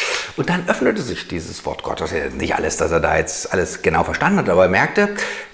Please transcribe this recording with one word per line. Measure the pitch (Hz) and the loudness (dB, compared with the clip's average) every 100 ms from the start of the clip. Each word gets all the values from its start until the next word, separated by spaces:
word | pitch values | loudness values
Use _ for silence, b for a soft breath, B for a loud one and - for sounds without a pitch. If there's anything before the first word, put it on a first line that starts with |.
| B B B - | B B B -4
Und | - | -2
dann | 175 175 | 0 0
öffnete | 214 247 214 | 0 2 0
sich | 127 85 - | -2 -6 -6
dieses | 87 85 - - | -6 -6 -8 -8
Wort | - | -6
Gottes. | - - 78 | -6 -4 -2
Ja, | 80 69 | -2 -4
nicht | 65 - - | -4 -2 0
alles, | 78 - | 0 0
dass | 80 | 2
er | 82 | 2
da | 78 80 | 2 2
jetzt | 80 - - | 0 -4 -2
alles | 95 85 - | 0 0 -2
genau | - 85 | 0 2
verstanden | 85 - 147 196 | 0 0 2 2
hat, | 123 | 4
aber | 87 | 6
er | 92 | 6
merkte, | 95 151 - 208 202 B B B | 6 2 2 0 0 B B B